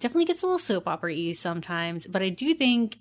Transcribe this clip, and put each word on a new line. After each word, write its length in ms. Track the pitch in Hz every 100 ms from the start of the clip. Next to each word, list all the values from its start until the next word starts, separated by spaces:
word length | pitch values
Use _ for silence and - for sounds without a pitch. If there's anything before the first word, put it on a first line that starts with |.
definitely 240 | 240 311
gets 180 | 339 349
a 40 | 370
little 120 | 359
soap 300 | - 190 175
opera-y 440 | 165 170 156 170
sometimes, 720 | 170 175 170 160 170 170 170 -
but 160 | 185
I 80 | 190
do 240 | 175 277
think 440 | 320 262 240 226 -